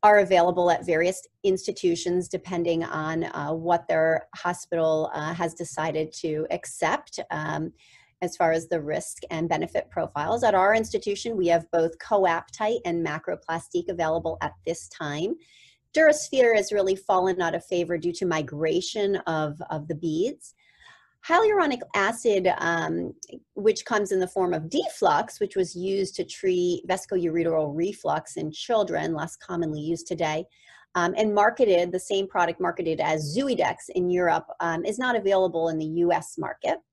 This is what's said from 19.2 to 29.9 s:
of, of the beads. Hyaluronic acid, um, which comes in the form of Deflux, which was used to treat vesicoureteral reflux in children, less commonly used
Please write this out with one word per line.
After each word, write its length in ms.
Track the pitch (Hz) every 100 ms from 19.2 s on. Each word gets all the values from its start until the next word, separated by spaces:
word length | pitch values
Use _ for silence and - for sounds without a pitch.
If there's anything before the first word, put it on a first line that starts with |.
| -
of, 340 | 160 151 151 -
of 200 | 160 151
the 60 | 156
beads. 600 | 165 156 220 294 - _ _ _ - - _ _ -
Hyaluronic 540 | 339 440 415 320 247 - -
acid, 560 | 196 226 240 196 180 -
um, 540 | 165 170 160 170 175 - - - _ -
which 280 | 208 214
comes 300 | - 220 202
in 80 | 190
the 60 | 180
form 260 | - 180
of 160 | 165 160
Deflux, 720 | 285 - - 202 147 220 -
which 160 | 196 196
was 180 | 180 175
used 400 | 185 196 185 -
to 80 |
treat 640 | 175 - 190 180 175 175 -
vesicoureteral 880 | 190 - 190 175 165 165 160 151 147
reflux 600 | 180 202 160 151 - -
in 140 | 156
children, 640 | 151 - 233 202 165 156
less 220 | 160 170 -
commonly 460 | - 175 160 151
used 260 | 151